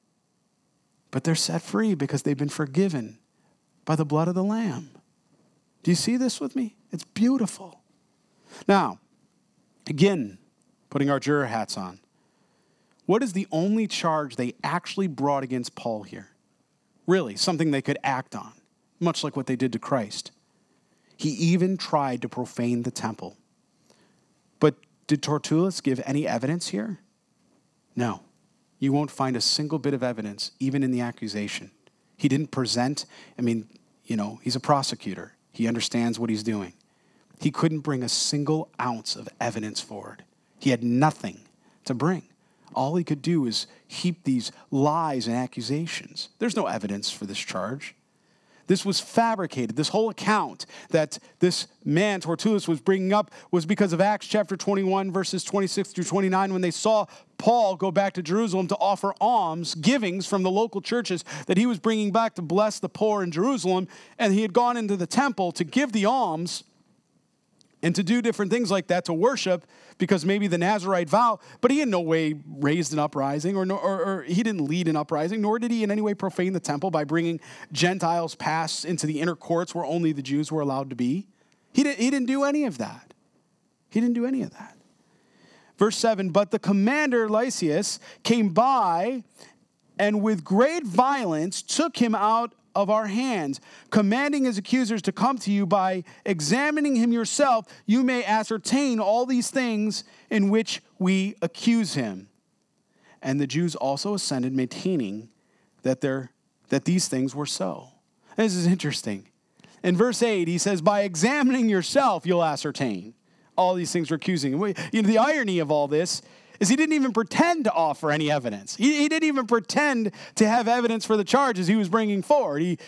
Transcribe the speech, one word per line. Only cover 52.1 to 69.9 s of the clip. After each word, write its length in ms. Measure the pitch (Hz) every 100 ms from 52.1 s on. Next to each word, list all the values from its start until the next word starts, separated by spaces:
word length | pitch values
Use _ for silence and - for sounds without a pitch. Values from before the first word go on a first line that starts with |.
| 190
Tertullus, 480 | 156 165 220 208 175
was 140 | 151
bringing 320 | 196 190 185
up 160 | 208 208 - -
was 140 | 180
because 300 | 160 202 202
of 80 | 165
Acts 240 | 202 208 -
chapter 320 | 208 196 190
twenty-one, 520 | 196 196 190 190 190
verses 320 | 185 175 185
twenty-six 500 | - 202 190 202 185
through 120 | -
twenty-nine, 480 | 165 185 190 185 196
when 80 | 185
they 100 | 180
saw 360 | - 220 214 - - _ -
Paul 380 | 220 240 202 185
go 140 | 190
back 220 | 175 196
to 100 | 185
Jerusalem 460 | 156 202 226 190 180
to 80 | 202
offer 380 | 196 190 196 -
alms, 520 | 214 214 170 165 160
givings 520 | 165 156 269 196 185 -
from 160 | 202
the 80 | 185
local 320 | 196 226 202
churches 420 | - 240 208 175 - 147 -
that 100 | 185
he 80 |
was 140 | 247 190
bringing 340 | 220 214 208
back 220 | 175 170
to 80 | -
bless 360 | 151 185 214 -
the 120 | 185
poor 320 | - 214 208
in 80 | 175
Jerusalem. 580 | 156 240 254 185 185 185 - - -
And 160 | 214
he 80 | 196
had 100 | 214
gone 240 | 220 240 240
into 220 | 214 196
the 80 | 170
temple 440 | 240 277 202 175
to 120 | -
give 280 | 160 254 285
the 120 | 214
alms 580 | 202 262 202 160 170 - - _ _ _ _ _ _ _ _ _ _ -
and 140 | 165
to 80 | 175
do 180 | 180 240
different 300 | 233 208 196
things 220 | 240 208
like 160 | 190 -
that, 160 | 175
to 80 | 175
worship, 520 | 165 233 262 190 175 - - -